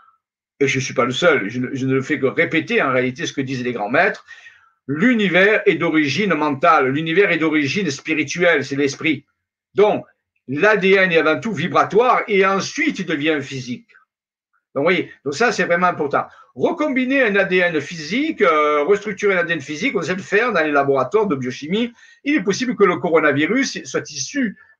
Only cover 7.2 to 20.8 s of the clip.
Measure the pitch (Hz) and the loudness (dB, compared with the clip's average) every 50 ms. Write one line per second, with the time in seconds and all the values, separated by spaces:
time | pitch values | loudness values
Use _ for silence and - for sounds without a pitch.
7.2 | 202 180 170 160 156 160 147 156 147 131 131 196 196 156 135 - - - 156 151 | 4 4 2 0 0 0 2 0 0 0 -2 -2 -2 -4 -4 -6 -6 -4 -4 -2
8.2 | 147 139 - 170 180 175 165 147 127 131 139 135 143 135 139 - - 160 147 123 | -4 -4 -2 0 2 2 2 2 0 -2 -2 -2 -2 -2 -2 -2 -4 -4 -4 -4
9.2 | - _ _ _ _ _ _ _ _ _ - - 202 214 175 - - - _ _ | -6 _ _ _ _ _ _ _ _ _ 0 2 4 4 2 0 -4 -10 _ _
10.2 | _ _ _ _ _ - 131 143 175 214 214 196 180 190 190 196 185 180 170 160 | _ _ _ _ _ -10 -4 0 2 2 2 4 4 4 4 4 4 4 2 2
11.2 | 147 156 151 139 135 - - 135 160 185 - 160 143 - 180 202 247 254 214 180 | 2 2 0 0 -2 -6 -6 -4 -4 0 0 0 0 2 2 2 4 4 2 0
12.2 | - - 214 190 190 196 196 190 185 - - - 330 311 - - 180 156 165 143 | 0 0 2 2 2 2 2 0 -2 -4 -4 -4 -4 -2 -4 -4 -4 -4 -4 -2
13.2 | 143 160 156 143 131 131 139 135 123 117 123 101 - _ _ _ _ _ _ _ | 0 0 -2 -2 -4 -8 -10 -10 -8 -8 -10 -12 -12 _ _ _ _ _ _ _
14.2 | _ _ _ _ _ _ _ _ _ _ - 139 143 170 185 165 131 - - _ | _ _ _ _ _ _ _ _ _ _ -4 -2 0 0 0 0 -2 -6 -10 _
15.2 | - 135 147 - 233 240 202 - 180 156 170 175 180 180 170 - 156 139 135 127 | -10 -6 -2 0 0 0 0 0 0 0 0 2 2 0 0 0 -2 -2 -2 -2
16.2 | - - - - - _ - 123 139 175 339 - 302 302 262 262 254 247 277 277 | -2 -4 -10 -20 -20 _ -6 -2 -2 -2 0 0 -2 -2 0 -2 0 0 2 2
17.2 | 262 214 196 202 185 170 185 185 180 175 165 151 139 - 180 160 151 147 185 254 | 2 2 2 0 0 2 2 2 2 2 0 -2 -4 -6 -10 -12 -10 -6 -4 -4
18.2 | 294 320 - - 214 175 160 156 151 151 151 147 147 160 202 202 - 214 202 - | -2 -2 -2 0 2 2 4 4 2 2 2 2 2 2 0 0 0 -6 -6 -2
19.2 | 202 202 190 180 185 175 170 160 135 - 151 147 190 277 - 202 160 143 185 190 | 0 0 2 0 0 -2 -4 -6 -6 -8 -8 -4 -4 -2 -2 -2 -4 -4 -6 -6
20.2 | - - 185 208 233 247 220 170 156 151 147 139 | -4 -2 0 0 0 2 0 0 0 2 2 2